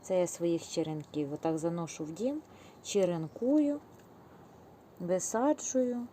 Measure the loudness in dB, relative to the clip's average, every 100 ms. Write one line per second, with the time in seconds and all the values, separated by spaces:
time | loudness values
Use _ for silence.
0 | 2 2 2 0 0 0 -2 -4 -2 -4
1 | -6 -4 -4 -2 -2 0 0 -2 -6 -6
2 | -8 -2 -2 -2 -8 -20 -20 -18 -2 2
3 | 2 2 -4 -2 2 4 4 0 -8 -20
4 | -20 -20 -20 -20 -20 -20 -20 -20 -20 -10
5 | 0 0 0 2 2 2 0 0 2 -2
6 | -6